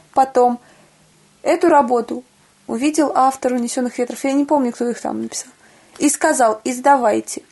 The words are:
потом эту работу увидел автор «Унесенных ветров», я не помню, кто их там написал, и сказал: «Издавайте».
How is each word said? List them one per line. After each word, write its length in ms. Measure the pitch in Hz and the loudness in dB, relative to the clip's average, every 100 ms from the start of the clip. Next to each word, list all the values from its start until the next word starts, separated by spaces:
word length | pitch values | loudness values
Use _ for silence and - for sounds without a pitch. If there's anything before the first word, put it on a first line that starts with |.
| - | -4
потом 460 | - 269 262 247 240 - _ _ _ _ _ _ _ | 0 2 4 2 0 -8 _ _ _ _ _ _ _
эту 260 | - 339 349 | -2 2 4
работу 540 | 294 240 240 233 240 - _ _ _ - | 4 4 0 -2 -10 -12 _ _ _ -10
увидел 440 | 226 285 302 285 - | -4 -2 0 0 2
автор 380 | 262 262 254 | 2 0 -2
«Унесенных 440 | 247 240 - 247 - | -2 -4 -4 -4 -4
ветров», 260 | 240 240 | -6 -4
я 100 | 269 | -2
не 120 | 277 285 | 0 2
помню, 260 | 302 247 | 0 0
кто 160 | 233 240 | -2 -6
их 100 | 226 | -4
там 200 | - 220 | -8 -8
написал, 280 | 226 - - _ _ _ _ - | -8 -10 -14 _ _ _ _ -4
и 120 | 294 | -2
сказал: 520 | - 330 285 233 220 | 0 0 2 2 0
«Издавайте». 800 | 254 254 277 277 233 220 - - - | -6 -2 2 4 4 0 -4 -12 -16